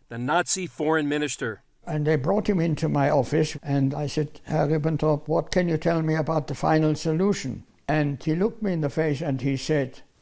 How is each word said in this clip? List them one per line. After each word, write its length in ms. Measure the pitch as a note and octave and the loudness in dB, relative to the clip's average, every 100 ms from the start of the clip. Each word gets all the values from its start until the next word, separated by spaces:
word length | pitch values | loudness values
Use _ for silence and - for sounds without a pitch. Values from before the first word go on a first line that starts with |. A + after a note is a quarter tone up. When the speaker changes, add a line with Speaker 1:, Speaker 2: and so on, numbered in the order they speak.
| - | -12
Speaker 1:
the 80 | A#2 | -6
Nazi 500 | B2+ E3+ E3+ F#3+ F3+ | 0 0 0 -2 -4
foreign 400 | - D3+ D#3+ D3 | -2 2 2 2
minister. 540 | D3+ D3 - A#2+ G2+ _ _ - | 0 -2 -4 -6 -6 _ _ -6
Speaker 2:
And 220 | D3+ D3 | -2 2
they 80 | D3+ | 2
brought 320 | C#3+ G#3 G3+ | 2 0 2
him 140 | F#3 | 2
into 260 | E3 D3+ D#3 | 2 0 0
my 220 | D3 C#3 | 2 4
office, 480 | D3 - D#3 D3+ - | 2 2 2 0 -2
and 320 | D3 C#3 C3+ | -2 2 2
I 140 | D3 D3 | 0 -4
said, 320 | D#3 C#3+ - | -2 -4 -6
"Herr 240 | - D#3 D3 | -4 0 2
Ribbentrop, 600 | D#3 D#3 D#3 D#3 D3 - | 2 0 0 2 0 0
what 240 | E3 D#3+ | -2 0
can 160 | F#3 F3 | 0 0
you 100 | D#3+ | 0
tell 240 | E3+ E3 | 0 0
me 140 | D#3 D#3 | 0 0
about 320 | D3 D#3+ C#3+ | 0 -2 -2
the 80 | C#3 | -2
final 400 | D#3 D#3 D#3 D3 | 2 4 2 0
solution?" 680 | E3 D#3 G3+ G3 C3 F#2+ - _ - | 0 0 2 0 -4 -8 -12 _ -2
And 340 | D#3 C#3+ C#3 | 0 0 -2
he 120 | D#3+ D#3+ | -2 0
looked 260 | A3 - | 0 -2
me 100 | G3+ | -2
in 80 | E3+ | 0
the 100 | C#3+ | -2
face 320 | - D#3+ C#3 | 0 0 0
and 200 | E3 C3 | -2 -2
he 160 | C#3 C3+ | 0 -2
said, 420 | - D3+ B2+ - - _ | 0 0 0 -6 -20 _